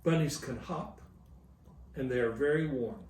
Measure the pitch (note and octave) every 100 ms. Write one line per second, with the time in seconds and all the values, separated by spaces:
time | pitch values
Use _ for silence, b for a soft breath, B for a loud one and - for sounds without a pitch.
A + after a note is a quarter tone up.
0 | - D#3+ D3 - - A#2 - E2+ D2+ -
1 | - - - - - - - - - -
2 | C3 B2 A#2 G#2+ C#3+ D3+ D#3+ C3+ A2+ G2+